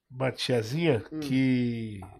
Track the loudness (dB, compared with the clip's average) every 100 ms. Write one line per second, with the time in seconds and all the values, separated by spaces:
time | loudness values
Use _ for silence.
0 | _ -4 -2 -2 0 0 0 2 2 2
1 | 0 -8 0 2 4 2 0 -2 -8 -10
2 | -14 -18